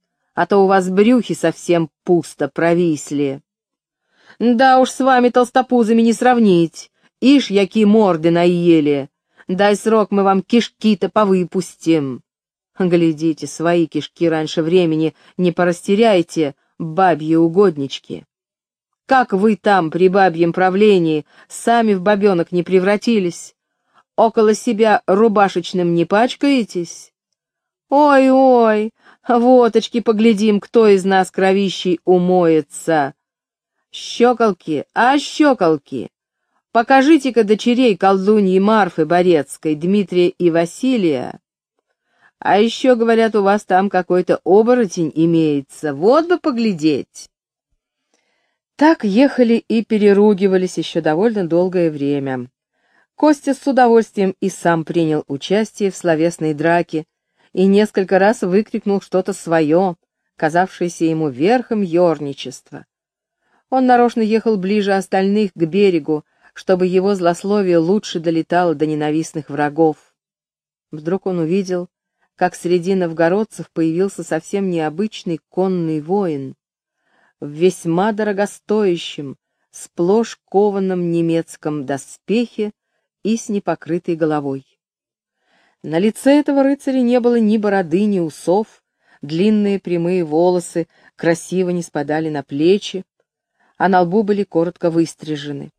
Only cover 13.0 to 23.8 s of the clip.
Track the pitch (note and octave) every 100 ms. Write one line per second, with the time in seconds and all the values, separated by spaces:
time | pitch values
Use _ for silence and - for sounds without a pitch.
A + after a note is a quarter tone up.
13 | E3 D3 E3 D3 C#3+ - E3 F3 D#3+ D#3
14 | - - E3+ D#3+ D#3 F3 D#3+ F#3 E3+ D#3
15 | D#3+ - _ - F3+ E3+ F3+ E3+ - G3+
16 | A3+ F#3 - E3 C#3+ - _ - E3 D#3+
17 | F#3+ D3+ D#3 E3 E3 E3+ G3+ D3 C3+ -
18 | - E2 - _ _ _ _ _ _ _
19 | - C4 A#3+ F#3+ A3 G3+ G#3 G3 D#3+ E3
20 | F#3 G3 F#3+ E3 E3+ F3 F#3 F#3+ G#3+ F#3+
21 | E3 D#3 - _ _ - - A#3 A3+ F#3+
22 | F#3 G#3 G#3 F3 E3 F3 E3+ F#3 F#3+ G#3
23 | - A3 F3 - - _ _ _